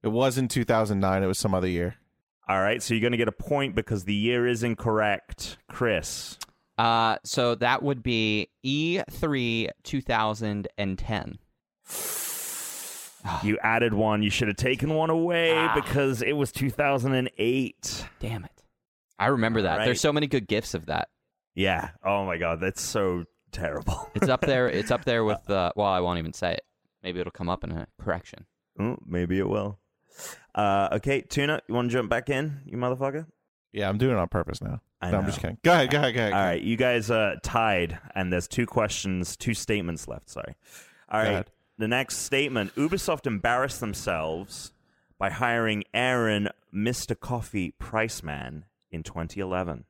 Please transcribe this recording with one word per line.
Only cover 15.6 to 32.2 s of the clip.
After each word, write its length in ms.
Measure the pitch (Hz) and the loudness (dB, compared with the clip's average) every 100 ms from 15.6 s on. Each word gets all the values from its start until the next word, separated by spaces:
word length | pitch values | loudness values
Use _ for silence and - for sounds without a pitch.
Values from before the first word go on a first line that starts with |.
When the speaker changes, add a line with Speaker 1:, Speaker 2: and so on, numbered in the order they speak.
| 113 117 | 4 2
Speaker 2:
because 480 | 139 135 139 120 | 2 2 2 2
it 80 | 117 | 0
was 180 | 147 139 | 0 -2
two 200 | - 135 | 0 -2
thousand 420 | 117 143 139 127 | 0 2 2 2
and 160 | 131 127 - | 0 0 0
eight. 680 | 107 131 127 - - - - - | 0 2 0 -6 -10 -8 -10 -10
Speaker 3:
Damn 260 | 110 110 82 | -8 -8 -10
it. 180 | _ _ _ _ _ _ _ | _ _ _ _ _ _ _
I 80 | 104 | 2
remember 340 | 135 113 113 | 4 4 4
that. 100 | 95 | 2
Speaker 2:
All 40 | 87 | 2
right. 80 | 110 | 2
Speaker 3:
There's 160 | 120 | 4
so 100 | 156 | 2
many 140 | 147 147 | 2 2
good 220 | 131 104 | 0 2
gifs 260 | 104 - | -2 0
of 140 | 87 80 | -8 -4
that. 220 | 80 80 _ _ _ _ | -4 -4 _ _ _ _
Speaker 2:
Yeah. 380 | - 95 85 78 - | -2 0 0 -2 -4
Oh, 220 | 95 101 95 | 0 0 0
my 120 | 85 | 0
God. 200 | 85 82 | 0 0
That's 200 | 92 - | -2 -4
so 440 | - 110 95 90 85 _ _ | -4 0 0 0 -4 _ _
terrible. 580 | - 85 71 - - - | -6 -4 -4 -4 -4 -4
<laughs> 40 | - | 0
Speaker 3:
It's 120 | 156 | 2
up 140 | 127 | 2
there. 260 | - 131 123 | 4 4 2
It's 220 | 82 110 | 0 0
up 160 | 120 - | 0 2
there 180 | 117 | 2
with 140 | 110 104 - | 2 0 0
the, 260 | 98 87 - | 0 0 2
well, 100 | 101 | 2
I 120 | 92 | 2
won't 180 | 87 87 | 2 0
even 160 | 82 | -4
say 200 | - 90 | -4 -2
it. 100 | 85 - _ _ _ | -2 -8 _ _ _
Maybe 160 | 92 90 | -8 -4
it'll 120 | 87 | -6
come 160 | - 85 | -4 -4
up 140 | 90 | -4
in 80 | 82 | -4
a 140 | 82 - - | -8 -8 -8
correction. 440 | 110 87 - - - _ _ - | -4 -4 -6 -20 -20 _ _ -4
Speaker 2:
Oh, 180 | 104 - - | -4 -4 -4
maybe 320 | 87 87 95 | -2 0 0
it 100 | 98 | 2
will. 300 | 104 101 101 _ _ _ - - - _ - | 0 -2 -8 _ _ _ -18 -16 -16 _ 0
Uh, 340 | 104 98 98 | 2 2 2
okay, 280 | 110 139 139 | 0 0 -2
Tuna, 400 | - - 143 143 - | 0 -2 0 0 -2
you 80 | 120 | -2
wanna 140 | 123 | 0
jump 200 | 127 110 | 0 0
back 180 | 117 | -2